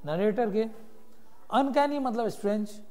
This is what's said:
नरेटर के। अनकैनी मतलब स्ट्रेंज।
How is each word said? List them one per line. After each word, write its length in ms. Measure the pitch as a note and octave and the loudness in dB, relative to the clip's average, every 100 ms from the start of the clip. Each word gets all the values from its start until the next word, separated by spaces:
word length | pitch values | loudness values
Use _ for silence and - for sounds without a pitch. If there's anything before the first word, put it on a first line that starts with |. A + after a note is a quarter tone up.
| D3 | -2
नरेटर 460 | D#3+ G#3 G#3+ A#3 | 2 2 4 2
के। 140 | G3 A3 A3 - - - - - - - | 2 0 -4 -12 -12 -12 -12 -12 -12 0
अनकैनी 460 | A3+ C#4 C4 C#4+ D4 | 2 4 4 4 2
मतलब 280 | C4 A3+ A3+ | 0 0 0
स्ट्रेंज। 540 | - G3+ G#3+ G#3 - - | 0 0 0 -2 -6 -12